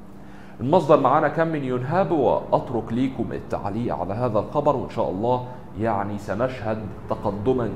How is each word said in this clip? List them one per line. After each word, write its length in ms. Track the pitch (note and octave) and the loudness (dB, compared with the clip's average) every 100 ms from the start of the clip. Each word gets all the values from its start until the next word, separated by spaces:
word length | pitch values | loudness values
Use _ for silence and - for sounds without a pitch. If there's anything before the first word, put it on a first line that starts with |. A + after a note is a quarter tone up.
| - - - - - - | -16 -16 -16 -16 -16 -6
المصدر 400 | B2 F3+ D#3 D3 | 4 4 6 6
معانا 280 | C3 D3 D3+ | 6 4 4
كان 200 | D#3+ E3 | 2 0
من 160 | D#3 | 0
يونهاب، 480 | C3 B2 B2+ E3+ F#3 | 0 -2 0 0 2
وأترك 840 | D#3+ G#2+ D2+ - B2+ - A#2 - | 4 4 4 2 0 0 -4 -2
ليكم 380 | A#2 C3 - G#2 | 0 0 -2 -4
التعليق 640 | C#2+ - E2 G2+ G#2 G2 D2+ | -4 -6 -6 -4 -4 -2 -2
على 180 | F2 | -2
هذا 260 | G#2+ B2 G#2+ | -2 0 0
الخبر، 360 | - D3+ D3 C3+ | 0 0 2 2
وإن 140 | D#2+ | 0
شاء 200 | - G#2 | -2 -2
الله 360 | F2+ A#2 B2 B2 - - - | 0 0 0 -2 -12 -12 -4
يعني 380 | A2+ G2+ G2+ G#2 | 0 0 -2 -4
سنشهد 600 | - G2 B2+ - G#2 A2 G2+ - - | -4 -2 -2 -2 -4 -4 -6 -8 -6
تقدما 600 | A2+ G#2+ G2 A#2 C3 A2 | -4 -2 -2 0 2 0